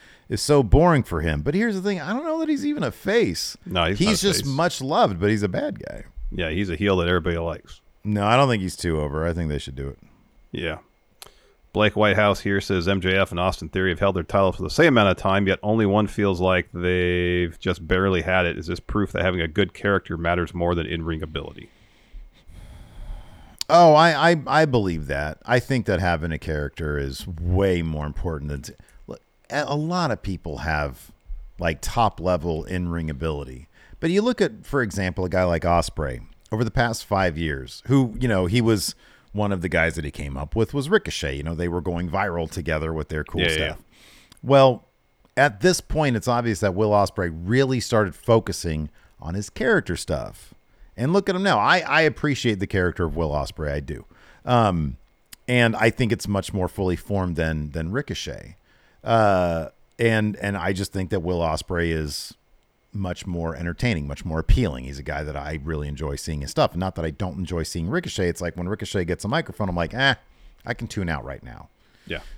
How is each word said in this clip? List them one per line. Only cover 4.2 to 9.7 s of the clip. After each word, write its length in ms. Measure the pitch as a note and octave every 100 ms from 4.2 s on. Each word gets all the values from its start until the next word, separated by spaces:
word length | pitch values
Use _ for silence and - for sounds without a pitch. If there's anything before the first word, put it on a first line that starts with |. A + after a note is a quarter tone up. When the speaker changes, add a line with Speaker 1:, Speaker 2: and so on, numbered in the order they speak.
| G3
Speaker 2:
a 20 |
Speaker 1:
just 120 | -
Speaker 2:
face. 100 | C#3
Speaker 1:
much 260 | C3+ E3+ -
loved, 400 | C3 F3 E3+ F2+
but 80 | G2+
he's 140 | G#2+
a 60 | G2+
bad 300 | - D4 - -
guy. 180 | - - - -
Speaker 2:
Yeah, 180 | - E2
he's 220 | E2 G2
a 60 | D#2
heel 200 | G2+ F#2
that 120 | E2+
everybody 280 | F2+ E2+ E2+
likes. 440 | E2 D2+ - - _ _
Speaker 1:
No, 200 | G#2 G#2 G#2
I 100 | B2
don't 100 | C#3
think 140 | A2+
he's 140 | F#2 -
too 220 | F2+ D#2
over. 280 | D2 D2+ E2+
I 80 |
think 160 | E2+ D#2+
they 80 | D2
should 180 | -